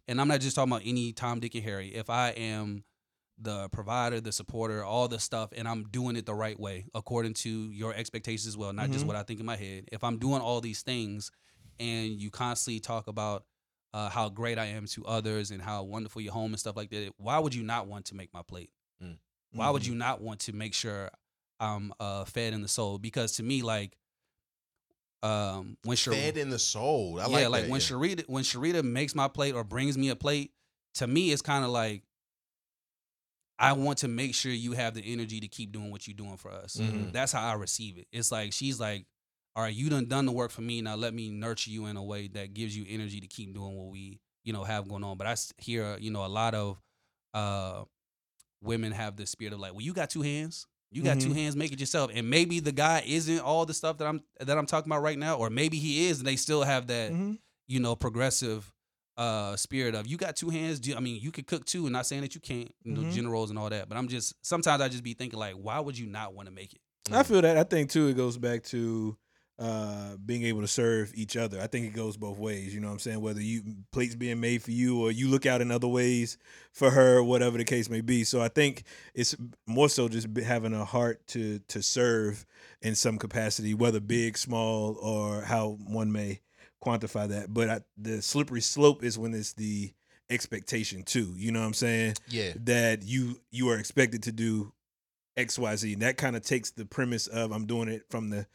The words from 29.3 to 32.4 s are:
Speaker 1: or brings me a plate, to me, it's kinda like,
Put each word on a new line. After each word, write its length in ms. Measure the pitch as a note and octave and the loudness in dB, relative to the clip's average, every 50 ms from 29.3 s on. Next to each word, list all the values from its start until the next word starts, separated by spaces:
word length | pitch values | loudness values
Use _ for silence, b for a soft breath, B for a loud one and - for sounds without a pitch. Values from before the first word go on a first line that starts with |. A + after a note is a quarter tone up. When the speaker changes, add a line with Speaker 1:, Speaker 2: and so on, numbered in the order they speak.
| - - C#3 C#3+ C3 | 0 0 -2 0 0
Speaker 1:
or 80 | A#2+ A2+ | -2 -4
brings 340 | G2 G#2+ B2 C3+ C#3+ C#3 | -4 -2 -2 0 0 2
me 100 | C3+ C3+ C3+ | 2 2 0
a 60 | A#2+ | 0
plate, 360 | - C3+ C#3+ D3 D3 C#3+ - _ _ _ _ _ _ _ _ - | 0 0 0 0 0 -2 -6 _ _ _ _ _ _ _ _ -6
to 100 | - C3 | -4 0
me, 240 | A#2+ C3 E3 F#3 E3+ | 2 2 4 4 4
it's 100 | D3 C#3 | 2 2
kinda 260 | - D3+ C#3+ C#3 C3 | 2 0 0 2 2
like, 360 | B2 B2 A#2 A2+ A2 G#2 G2 - _ _ _ _ _ _ _ | 2 0 0 0 0 -2 -6 -10 _ _ _ _ _ _ _